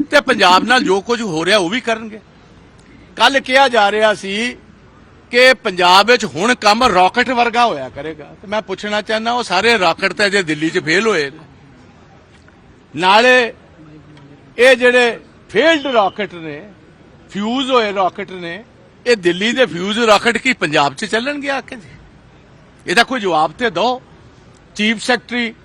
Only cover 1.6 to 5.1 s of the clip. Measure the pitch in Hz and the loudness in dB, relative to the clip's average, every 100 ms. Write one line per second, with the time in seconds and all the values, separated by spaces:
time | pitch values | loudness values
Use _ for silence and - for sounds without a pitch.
1.6 | 170 240 226 220 220 214 - - _ - | 0 -4 -6 -6 -8 -18 -20 -20 _ -20
2.6 | - _ - - - - 240 269 - 262 | -20 _ -20 -20 -12 -2 0 0 0 2
3.6 | 269 233 202 214 214 196 196 202 247 247 | 4 2 0 2 0 0 -6 -6 -6 -10
4.6 | - - - - - | -20 -20 -20 -20 -20